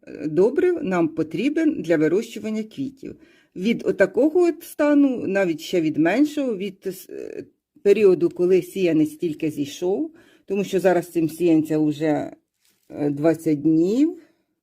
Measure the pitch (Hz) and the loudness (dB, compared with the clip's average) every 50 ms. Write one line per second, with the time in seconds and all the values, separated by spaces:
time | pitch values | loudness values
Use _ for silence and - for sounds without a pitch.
0 | _ - - - - 156 196 180 190 240 - - 359 359 349 - - 190 185 175 | _ -18 -14 -10 -8 -2 0 2 2 2 2 2 0 0 0 -2 -2 -2 0 0
1 | 165 156 - 160 156 156 - 165 226 294 311 330 330 311 - - 156 160 170 151 | 0 0 0 -4 -6 -4 -4 -2 -2 -2 0 0 0 0 0 -2 -2 0 0 2
2 | 156 156 170 208 233 - - 214 208 220 214 214 214 220 - - 135 131 - _ | 2 2 0 0 -2 -4 -10 -10 -8 -6 -6 -6 -8 -8 -10 -10 -10 -10 -10 _
3 | - - - - _ _ _ _ _ _ - 180 185 233 226 - - - - - | -16 -18 -18 -18 _ _ _ _ _ _ -10 -4 -2 -2 -2 -2 -2 -2 0 2
4 | 196 190 - 214 269 311 302 359 349 339 320 - - - - - 302 294 294 285 | 0 2 2 2 2 2 2 2 2 2 0 -4 -10 -10 -4 0 2 4 4 4
5 | 285 269 247 - - - 190 196 196 175 160 151 - - - 175 160 156 147 143 | 4 2 0 -2 -4 -2 0 0 0 0 -2 -4 -6 -2 -2 0 0 0 0 2
6 | 160 170 196 254 302 302 - 302 277 254 220 180 196 202 190 _ - 190 175 - | 2 2 4 2 2 2 0 -2 -4 -2 -4 -4 -6 -8 -10 _ -10 -10 -10 -10
7 | - - - 67 60 - - - - - _ _ _ _ _ _ - 202 202 220 | -14 -14 -14 -12 -12 -12 -12 -14 -14 -16 _ _ _ _ _ _ 4 4 6 6
8 | 214 190 180 151 170 165 - - 180 180 190 180 170 - - 196 185 170 160 156 | 6 6 6 4 2 0 0 0 0 2 2 2 0 -2 -2 -2 0 2 2 2
9 | 156 151 - - 175 170 147 - 165 156 151 143 143 139 - - 180 180 196 254 | 2 0 -2 -4 -6 -6 -4 -4 -4 -4 -4 -4 -6 -8 -6 -4 -4 -2 -2 -2
10 | 320 320 - - _ _ _ _ _ - 196 202 190 185 190 185 165 185 175 175 | -4 -6 -10 -16 _ _ _ _ _ -6 -4 -4 -4 -2 -2 2 2 2 2 2
11 | 170 - - 170 165 156 - - 180 175 160 156 151 - 160 156 156 151 147 143 | 0 -2 -2 -2 -2 -2 -2 0 2 4 4 4 2 2 0 0 0 0 0 0
12 | 160 156 147 143 107 - - - _ _ _ _ _ _ _ _ _ - - - | -2 -2 0 -2 -4 -8 -12 -18 _ _ _ _ _ _ _ _ _ -16 -8 -4
13 | 147 147 143 139 147 165 160 160 - 165 151 139 143 160 160 160 170 185 220 262 | -4 -4 -2 0 2 2 2 2 0 -2 0 2 2 2 2 2 2 2 2 2
14 | 302 339 370 - - _ _ _ _ _ _ _ | 2 0 0 -6 -14 _ _ _ _ _ _ _